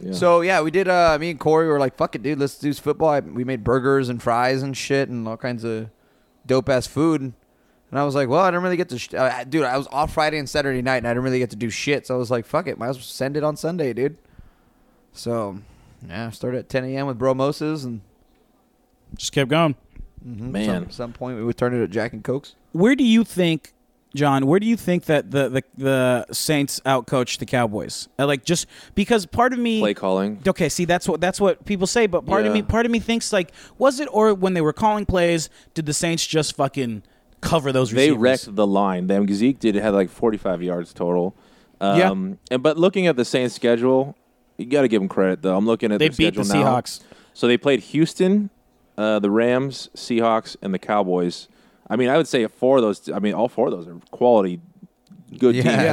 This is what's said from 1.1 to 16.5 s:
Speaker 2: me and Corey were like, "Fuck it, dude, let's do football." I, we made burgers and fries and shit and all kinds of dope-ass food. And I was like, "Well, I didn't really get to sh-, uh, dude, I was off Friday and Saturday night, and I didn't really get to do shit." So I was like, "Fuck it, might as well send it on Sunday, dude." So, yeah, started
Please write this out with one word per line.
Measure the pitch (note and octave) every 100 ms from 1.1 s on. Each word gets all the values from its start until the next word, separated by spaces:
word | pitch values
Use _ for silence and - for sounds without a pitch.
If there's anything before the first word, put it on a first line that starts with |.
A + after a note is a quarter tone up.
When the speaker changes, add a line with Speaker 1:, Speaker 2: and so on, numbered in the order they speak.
| D3+
Speaker 2:
me | E3
and | D3+
Corey | D3+ D#3 D#3+
were | C#3+
like, | C3+ -
"Fuck | E3 C#3
it, |
dude, | B2+ D3
let's | C#3 -
do | D3
football." | C#3 C#3+ D3 D#3+
I, | C#3+
we | D#2+ F#2
made | B2+ C3
burgers | G#2+ C3 B2+ C#3 B2
and | A#2+
fries | B2 A#2 B2+ C3
and | C3+ B2+
shit | - C#3 C3+
and | A#2+ A2
all | A2+
kinds | B2+ A#2+
of | A2+ A2 A2 _ _ _ _ _ -
dope-ass | C3 C3 B2+ -
food. | C3+ D#3+ D3+
And | C3 A2+ _ _ _ _ - C3
I | D3
was | C#3
like, | B2+
"Well, | D3
I | F#3
didn't | F3
really | F3+ F3
get | F3
to | B2
sh-, | -
uh, | E2+ C3 B2
dude, | B2+ D#3 C3
I | C3+
was | C#3
off | C3+ D#3
Friday | - D#3 D3+
and | C3
Saturday | D3+ C#3 B2+
night, | B2 B2+
and | A#2
I |
didn't | A#2+ C3
really | B2+
get | A#2+
to | G#2+
do | A#2
shit." | - - C#3 -
So | B2+
I |
was | A#2
like, | B2 G#2+
"Fuck | D3+ F3
it, | -
might | A#2+
as | C3
well |
send | - - C3+ D3
it |
on | D3+ D3
Sunday, | D#3+ F3+ C#3
dude." | A#2 C#3 D#3+ _ - - _ _ _ _ _ _
So, | - A#2 A#2 G2+ G2 - - - - G2+
yeah, | F2 A#2
started | G#2 B2